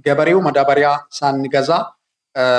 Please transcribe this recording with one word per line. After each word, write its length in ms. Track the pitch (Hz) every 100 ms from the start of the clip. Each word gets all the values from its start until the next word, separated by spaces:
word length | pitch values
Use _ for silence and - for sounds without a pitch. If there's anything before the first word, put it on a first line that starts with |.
ገበሬው 380 | 147 143 156 185
ማዳበሪያ 480 | 170 143 139 143 147 143 -
ሳንገዛ 580 | - 143 135 135 139 135 170 - - _ _ _ 135
እ፣ 100 | 127